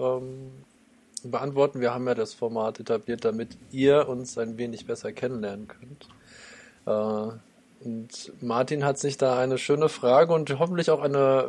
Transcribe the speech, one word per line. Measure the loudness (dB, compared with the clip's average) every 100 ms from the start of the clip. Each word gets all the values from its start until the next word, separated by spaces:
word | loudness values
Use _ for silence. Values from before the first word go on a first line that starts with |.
| -2 -2
ähm, | -6 -12 -16 -18 -20 _ _ _ _ -14 -8
beantworten. | -6 -2 2 2 2
Wir | -2
haben | 0 0
ja |
das | 0 -2
Format | -4 -4 -2 -2 -4
etabliert, | -2 -2 -2 -2
damit | -2 -2 -6 -12 -12
ihr | 2 6 6 4
uns | -2 -6 -6
ein | -6 -4
wenig | -8 -8 -8
besser | -8 -8
kennenlernen | -6 -6 -4 -6 -8 -14
könnt. | -18 -20 -20 -20 -20 -20 -20 -20 -20 -20 _ -4
Äh, | -2 -2 -4 -6 -10 -18 _ _ _
und | -12 -10 -12 -16 -16 -10
Martin | -2 -2 0 0
hat | 0 0
sich | -4 0
da | 2 2
eine | 0 0
schöne | 0 2 2
Frage | 2 6 6 6
und | 4 0 -2
hoffentlich | 0 0 2
auch | 2
eine | 2 4 4 4